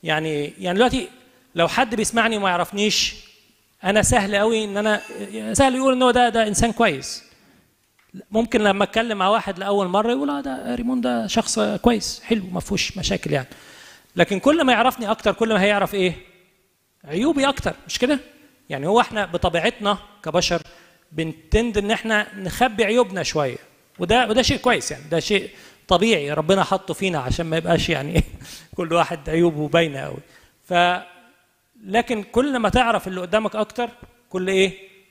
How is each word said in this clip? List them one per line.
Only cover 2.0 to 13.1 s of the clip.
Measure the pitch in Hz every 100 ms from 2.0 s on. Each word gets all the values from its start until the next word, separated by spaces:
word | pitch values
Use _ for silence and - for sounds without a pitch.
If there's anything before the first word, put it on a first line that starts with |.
| 220 226 226 220
وما | 196
يعرفنيش، | 175 175 202 214 - - - - _ _ _ _ _
أنا | 185 208
سهل | 196 247 196 208
قوي | 214 226
إن | 214 202
أنا، | 214 208 - - 202 214 220
سهل | 214 269
يقول | 254 269
إن | 254
هو | 254
ده، | 247 240
ده | 226 220
إنسان | 202 233
كويس. | - 233 139 131 - - _ _ _ _ _ _ _ _ 185 -
ممكن | 214 233 240
لما | 208 196
أتكلم | 202 220 233 208
مع | 190
واحد | 214 190 180
لأول | 196 202 185
مرة | 190 220
يقول: | 254 285
"آه، | 285
ده | 269 269 -
ريمون | 240 240 254
ده | 240 240 214
شخص | 233 208 -
كويس، | 214 208 - 226 - -
حلو، | - 226 185
ما | 180
فيهوش | - 196 - -
مشاكل | 165